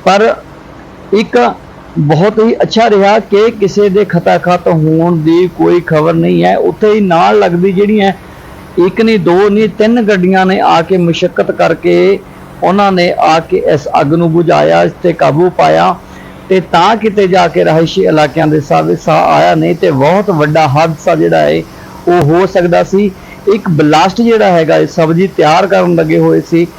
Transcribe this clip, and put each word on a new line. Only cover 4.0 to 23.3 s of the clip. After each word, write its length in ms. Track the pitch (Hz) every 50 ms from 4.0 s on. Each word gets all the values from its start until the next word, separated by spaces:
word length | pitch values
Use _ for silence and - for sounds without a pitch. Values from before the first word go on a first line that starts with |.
| 208
ਖਤਾ 320 | - - 175 170 196 185 175
ਖਤ 300 | 139 175 180 175 - 185
ਹੋਣ 500 | 180 160 151 156 160 160 165 170 175 165
ਦੀ 320 | 151 156 165 170 185 180 170 -
ਕੋਈ 240 | - 170 175 175
ਖਬਰ 320 | 170 - 165 156 151 165 170
ਨਹੀਂ 300 | 165 170 175 180 170 170
ਹੈ। 140 | 180 185 -
ਉੱਥੇ 340 | 165 175 170 - - 214
ਹੀ 80 | 208 220
ਨਾਲ 400 | 208 185 170 165 180 196 214 214
ਲੱਗਦੀ 320 | 202 185 170 175 180 196
ਜਿਹੜੀਆਂ 400 | 190 180 202 202 220 214 196 196 180 - - - - - - - - - - - - - 170
ਇੱਕ 160 | 196 196 -
ਨਹੀਂ, 180 | 226 226 226 214
ਦੋ 300 | 165 180 175 180 202 208
ਨਹੀਂ, 200 | 202 208 220 214
ਤਿੰਨ 320 | - - 214 220 233 247
ਗੱਡੀਆਂ 440 | 226 196 214 190 180 180 190 190 190
ਨੇ 140 | 185 190 202
ਆ 220 | - 160 165 165
ਕੇ 160 | 170 - 190 180
ਮੁਸ਼ੱਕਤ 540 | 175 170 165 - 185 175 - - - -
ਕਰਕੇ 680 | 185 - 175 165 165 - - 175 175 175 180 185 196 185 - - - - - - - - 180
ਉਹਨਾਂ 280 | 175 180 202 202 196
ਨੇ 220 | 190 180 175 175 - -
ਆ 200 | - 170 160 165
ਕੇ 180 | 160 - 185 185
ਇਸ 300 | - - 165 143 - - - -
ਅੱਗ 120 | - 139 156
ਨੂੰ 180 | 170 170 170
ਬੁਝਾਇਆ, 520 | 160 170 175 156 160 147 151 156 165 165 170
ਇਸ 80 | 175 - - -
'ਤੇ 100 | 175 160
ਕਾਬੂ 360 | - 151 147 139 147 180 180
ਪਾਇਆ 460 | 175 - - - - 160 170 185 175 185 - - - - - - - - - -
ਤੇ 100 | 190 190
ਤਾਂ 360 | 180 - - 170 170 196 226
ਕਿਤੇ 320 | 220 208 220 190 208 196 185
ਜਾ 200 | 180 185 175 170
ਕੇ 180 | 147 175 175
ਰਿਹਾਇਸ਼ੀ 400 | 170 156 160 170 165 - 190 190
ਇਲਾਕਿਆਂ 420 | 175 160 151 151 147 131 160 156 156
ਦੇ 120 | 151 156
ਸਭ 360 | 143 - 165 160 160 160 175
ਸਾਹ 300 | 160 - - 156 160 170
ਆਇਆ, 300 | 156 160 151 160 175 175
ਨਹੀਂ 200 | 160 156 170 175
ਤੇ 160 | 165 - 180
ਬਹੁਤ 380 | 156 131 135 147 175 202 208 208
ਵੱਡਾ 380 | 190 151 147 147 151 165 156 147
ਹਾਦਸਾ 480 | 131 147 165 165 160 147 - - 170
ਜਿਹੜਾ 240 | 156 165 170 165 160
ਹੈ 220 | 151 147 156 165 165 - - - - - - - - -
ਉਹ 140 | 175 180 156
ਹੋ 220 | 139 160 175 190
ਸਕਦਾ 380 | 185 - 196 175 180 170 180 180
ਸੀ। 280 | - - 196 208 202 180 - - -